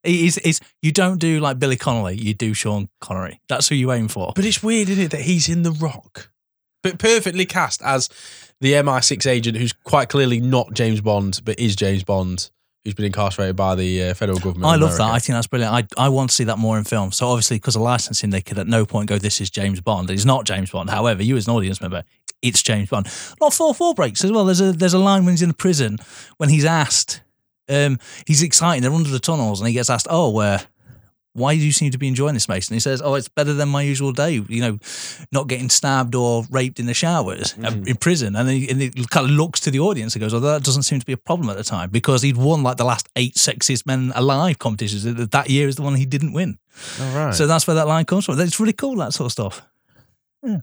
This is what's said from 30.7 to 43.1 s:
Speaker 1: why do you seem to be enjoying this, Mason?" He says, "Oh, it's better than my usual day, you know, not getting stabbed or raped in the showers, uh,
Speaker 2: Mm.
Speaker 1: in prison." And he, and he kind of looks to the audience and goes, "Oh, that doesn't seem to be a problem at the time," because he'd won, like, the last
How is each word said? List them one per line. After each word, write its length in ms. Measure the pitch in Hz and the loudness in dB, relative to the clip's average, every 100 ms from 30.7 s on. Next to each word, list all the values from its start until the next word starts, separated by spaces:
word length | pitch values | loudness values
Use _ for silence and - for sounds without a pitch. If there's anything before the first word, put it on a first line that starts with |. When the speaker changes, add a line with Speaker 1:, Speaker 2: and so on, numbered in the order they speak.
| _ - - _ _ _ | _ -20 -20 _ _ _
Speaker 1:
why 200 | - 131 | -4 0
do 80 | 156 | 2
you 100 | 147 | 2
seem 180 | 139 147 | 2 0
to 40 | 127 | -2
be 100 | 139 | -2
enjoying 260 | 127 147 | 0 0
this, 140 | 131 - | 0 -2
Mason?" 260 | 95 - | -4 -4
He 60 | 113 | -2
says, 200 | 139 131 | -2 -2
"Oh, 140 | 143 | -2
it's 140 | 139 113 | -2 -2
better 260 | - 147 | -2 0
than 140 | 143 143 | 0 0
my 100 | 143 | 0
usual 300 | 143 135 139 | 0 0 -2
day, 200 | 127 156 135 101 | 0 0 -2 -2
you 120 | 113 | -2
know, 180 | 120 107 - - - - 151 | -2 -4 -10 -12 -12 -14 -4
not 160 | 135 139 | -4 -2
getting 220 | 127 127 | -4 0
stabbed 440 | - 143 135 123 | 0 2 0 0
or 300 | 123 120 117 113 | 0 2 0 0
raped 280 | 131 131 - | -2 -2 -4
in 40 | 120 | -4
the 60 | |
showers, 640 | 120 165 170 98 90 107 104 | 0 0 0 -2 -4 -6 -4
uh, 80 | 113 | -4
Speaker 2:
Mm. 160 | 110 98 | -4 -4
Speaker 1:
in 80 | 123 | 0
prison." 400 | 165 175 107 104 | 2 2 0 0
And 140 | 127 | 0
he, 180 | 131 131 | 0 0
and 140 | 131 | -2
he 80 | 131 127 117 | -2 -4 0
kind 140 | 160 | 2
of 60 | 131 | 4
looks 300 | 147 165 - | 2 2 -2
to 100 | - | -2
the 80 | 135 | 0
audience 340 | 180 175 110 | 0 0 -4
and 60 | 110 | -4
goes, 140 | 107 | -2
"Oh, 60 | 117 | 0
that 220 | 139 151 | 0 0
doesn't 180 | 139 135 | 2 0
seem 160 | 135 139 | 0 -2
to 60 | - | -4
be 60 | |
a 20 | 127 | -8
problem 320 | - 175 123 | -4 -2 -2
at 80 | 98 | -6
the 80 | |
time," 240 | 110 95 90 | -6 -4 -2
because 300 | 110 - 131 | 0 2 2
he'd 140 | 139 120 | 2 2
won, 260 | 135 160 | 2 2
like, 140 | 127 127 | 0 0
the 80 | |
last 240 | 123 113 - | 0 0 -4